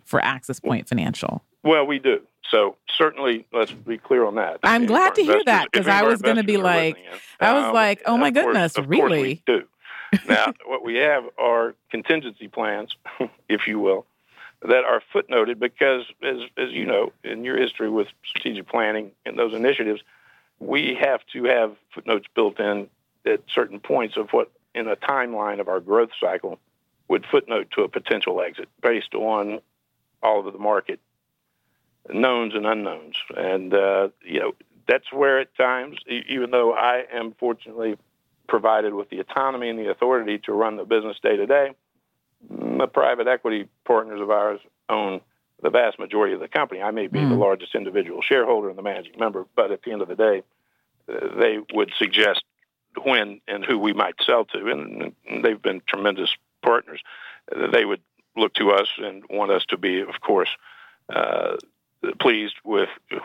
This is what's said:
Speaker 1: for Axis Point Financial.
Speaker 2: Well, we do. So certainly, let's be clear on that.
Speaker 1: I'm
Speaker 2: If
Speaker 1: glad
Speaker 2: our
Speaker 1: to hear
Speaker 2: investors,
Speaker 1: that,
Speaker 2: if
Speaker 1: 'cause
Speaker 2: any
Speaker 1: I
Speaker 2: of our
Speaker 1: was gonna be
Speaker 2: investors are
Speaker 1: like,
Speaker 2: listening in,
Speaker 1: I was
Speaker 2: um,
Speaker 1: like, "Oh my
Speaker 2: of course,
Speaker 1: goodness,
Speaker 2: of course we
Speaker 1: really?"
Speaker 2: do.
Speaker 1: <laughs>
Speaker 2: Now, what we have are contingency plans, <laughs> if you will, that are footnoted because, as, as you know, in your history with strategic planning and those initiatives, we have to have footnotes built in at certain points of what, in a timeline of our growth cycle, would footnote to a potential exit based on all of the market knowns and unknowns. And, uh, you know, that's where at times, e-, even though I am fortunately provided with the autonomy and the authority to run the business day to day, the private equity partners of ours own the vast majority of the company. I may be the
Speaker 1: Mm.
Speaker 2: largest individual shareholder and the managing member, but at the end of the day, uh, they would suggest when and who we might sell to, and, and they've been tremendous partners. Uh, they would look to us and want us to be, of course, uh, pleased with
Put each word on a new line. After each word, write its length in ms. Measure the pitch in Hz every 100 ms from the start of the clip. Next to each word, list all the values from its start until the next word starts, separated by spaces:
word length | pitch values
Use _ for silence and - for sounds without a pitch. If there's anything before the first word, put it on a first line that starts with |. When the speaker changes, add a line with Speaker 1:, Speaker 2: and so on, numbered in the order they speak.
Speaker 1:
for 180 | - -
Axis 380 | - 131 - 131
Point 280 | - 123 -
Financial. 540 | 123 76 - - - _ _
Speaker 2:
Well, 240 | 151 156 143
we 120 | 143
do. 220 | 131 - - _ -
So 260 | 113 101 - - -
certainly, 500 | 160 143 135 117 -
let's 200 | 120 107
be 260 | 117 113 113
clear 260 | - 127
on 120 | 110 107
that. 240 | 92 80
Speaker 1:
I'm 200 | 185 233
Speaker 2:
If 60 | 233
Speaker 1:
glad 200 | 240 370
Speaker 2:
our 60 |
Speaker 1:
to 80 | -
hear 160 | 320 214
Speaker 2:
investors, 80 | 415
Speaker 1:
that, 180 | 208
Speaker 2:
if 80 | 156
Speaker 1:
'cause 140 | 240 190
Speaker 2:
any 80 | 196
Speaker 1:
I 20 |
Speaker 2:
of 60 |
our 60 | 220
Speaker 1:
was 120 | 226
gonna 220 | - 226
be 100 | 208
Speaker 2:
investors 220 | 208 185 170
are 60 |
Speaker 1:
like, 100 | 160 156
Speaker 2:
listening 160 | - - - -
in, 60 | 202
Speaker 1:
I 60 |
was 100 | 269
Speaker 2:
um, 100 | 226
Speaker 1:
like, 280 | 226 214 202 -
"Oh 120 | 240
my 100 | 285
Speaker 2:
of 60 |
course, 100 | 262
Speaker 1:
goodness, 340 | 494 220 170 -
Speaker 2:
of 60 |
course 60 | 143
we 120 | 220
Speaker 1:
really?" 400 | - 160 131 156 -
Speaker 2:
do. 200 | 110 - _ -
Speaker 1:
<laughs> 340 | - - 196 -
Speaker 2:
Now, 240 | 107 110 - -
what 180 | 131
we 120 | 117 117
have 280 | 151 143 120 -
are 360 | 120 117 117 - _
contingency 560 | 117 - 160 131 104 104
plans, 480 | - 110 104 107 - - -
<laughs> 280 | 120 _ -
if 180 | 104 -
you 140 | 110
will, 260 | 98 95 - _ _ - - -
that 220 | - 123
are 180 | 123 117 -
footnoted 460 | 202 - 127 110 117
because, 460 | 123 - 139 131 120 -
as, 160 | 139 127 117 -
as 140 | 127
you 140 | 123
know, 280 | - 104 107 -
in 200 | - 110
your 120 | 123 131
history 320 | 123 - 110
with 180 | 110 101 -
strategic 440 | - - - 107 92
planning 420 | 120 107 107 104 _ -
and 120 | 110
those 160 | 117
initiatives, 480 | 113 123 139 110 107 - _ _ _ _ -
we 360 | - 143 143 123
have 200 | 139 123 -
to 120 | 131
have 320 | 123 123 113 104 _
footnotes 320 | - 110 110 101
built 260 | - 107 -
in 280 | 104 101 98 _ _ _ 113
at 140 | 107 -
certain 280 | - 113 101
points 360 | - 143 113 113
of 140 | 104
what, 220 | 120 110 _ _
in 120 | 117 113
a 100 | 101
timeline 640 | - 139 123 113 104 101
of 80 | 92
our 120 | 95
growth 300 | 87 107 117 -
cycle, 400 | 90 90 98 85 _ _ _ _ -
would 180 | - -
footnote 380 | 143 - 113 95
to 100 | -
a 60 | 98
potential 520 | 98 - 107 - 92
exit 280 | 90 82 - _
based 340 | 123 113 -
on 460 | 107 110 110 104 104 _ _ _ _ _ -
all 240 | 110 107 98
of 60 |
the 60 | 98
market 420 | 104 104 - 95 _ _ _ _ _ _ _ _ _ _ -
knowns 440 | 98 127 120 113
and 120 | 107 104
unknowns. 500 | 110 98 80 76 73 - -
And, 360 | 92 95 92
uh, 360 | 98 98 95 98 -
you 180 | 90 82
know, 140 | 107 127 _ _ -
that's 240 | 131 -
where 280 | 135 139 135
at 140 | 127 -
times, 420 | 127 127 135 143 -
e-, 140 | 120 -
even 220 | 131 123
though 220 | 123 117
I 300 | 113 120 123 123
am 220 | 120 113 113
fortunately 580 | 123 113 - 113 113 104 _ _ _ _ -
provided 460 | 113 110 110 107
with 160 | 101 101
the 120 | 92
autonomy 500 | 95 - 135 131 120
and 80 | 113
the 120 | 107
authority 480 | 95 123 127 107 104
to 120 | -
run 240 | 104 110 107
the 80 |
business 320 | 92 113 107 101
day 140 | 110 104
to 100 | 107
day, 240 | 143 139 135 _ _ _ _ _ _ -
the 360 | - 58 131 135
private 400 | - 135 123 117
equity 420 | 127 117 107 101 _ -
partners 340 | 117 110 104
of 100 | 101
ours 300 | 104 104 101 _ _ -
own 320 | 110 101 92 _ _ _ _
the 80 | 78
vast 280 | 117 117 -
majority 360 | 95 107 104
of 60 | 92
the 80 | -
company. 340 | 151 143 92
I 80 | 101
may 160 | 110 98
be 140 | 143
the 140 | 147
Speaker 1:
Mm. 40 | 120
Speaker 2:
largest 360 | 101 95 -
individual 460 | - 98 98 85 87
shareholder 480 | - 139 117 113 101
and 80 | 92
the 60 |
managing 360 | 101 92 87 -
member, 280 | 113 98 92 -
but 140 | 110
at 120 | 101
the 100 | -
end 100 | 107
of 60 | 90
the 60 |
day, 280 | 92 110 98 - _ _ _ _ _ -
uh, 300 | 57 - -
they 200 | 113 107 107
would 180 | 107 101 -
suggest 460 | 107 98 107 95 - _ _ _ _ -
when 380 | 139 123 104 101 -
and 160 | 101
who 140 | 98 117
we 160 | 107
might 220 | 101 98 - -
sell 180 | 120
to, 260 | 110 - 101
and, 440 | 139 73 - 82 - -
and 160 | 117
they've 200 | 120 104
been 180 | 107 95 -
tremendous 500 | 98 101 95 90 - _ _
partners. 380 | - 117 - 76 - - - - -
Uh, 180 | - -
they 180 | 120 104
would 160 | 98 _ _ _ -
look 160 | 110
to 180 | - 101
us 160 | 98 104 -
and 260 | 104 95 -
want 220 | 101 101
us 120 | 95 -
to 80 | 92
be, 220 | 92 92
of 200 | 98 -
course, 300 | - 98 85 - - - - _ -
uh, 480 | - - 50 50 50 - _ _ _ 101 101
pleased 360 | 131 110 104 -
with 260 | - 104 95 - - -